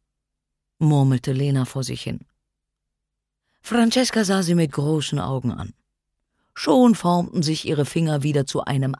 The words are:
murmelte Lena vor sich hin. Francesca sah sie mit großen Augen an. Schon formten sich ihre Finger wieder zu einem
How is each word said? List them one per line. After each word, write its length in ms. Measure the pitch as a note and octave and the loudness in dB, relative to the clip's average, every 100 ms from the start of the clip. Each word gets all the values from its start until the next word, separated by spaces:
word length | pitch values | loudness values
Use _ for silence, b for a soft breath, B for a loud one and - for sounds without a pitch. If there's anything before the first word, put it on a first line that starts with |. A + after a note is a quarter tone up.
| _ _ _ _ _ _ _ - | _ _ _ _ _ _ _ -2
murmelte 560 | D#3 D3 C3+ B2+ C#3+ | 2 4 4 2 -2
Lena 320 | C3 C#3+ C#3 B2+ | -2 0 0 -2
vor 180 | C3+ | -6
sich 200 | B2+ B2 | -8 -8
hin. 160 | - - - _ _ _ _ _ _ _ _ _ _ _ _ _ | -8 -10 -12 _ _ _ _ _ _ _ _ _ _ _ _ _
Francesca 600 | - A#3+ A3+ B3 B3 A3+ | -4 2 2 2 0 0
sah 200 | F#3+ G3 | 0 0
sie 120 | E3+ F3 | 2 2
mit 160 | D#3 | 0
großen 480 | C#3+ C#3+ D#3 C#3+ C#3+ | 0 -2 -2 -2 -4
Augen 320 | F2+ C3 B2 | -4 -4 -4
an. 220 | - G2 - _ _ _ _ _ _ _ | -4 -10 -16 _ _ _ _ _ _ _
Schon 400 | - - C4+ B3 | -6 2 6 6
formten 480 | F#3+ F3 F3 F3+ - | 4 2 0 0 -2
sich 240 | D3+ D#3 - | -2 -2 -4
ihre 180 | D3 C#3 | -2 -2
Finger 360 | E3 D#3+ D3 | -2 0 0
wieder 240 | C#3+ C#3+ C3+ | 0 0 -2
zu 180 | D3 - | -4 -2
einem 300 | C#3 C3+ | -2 -2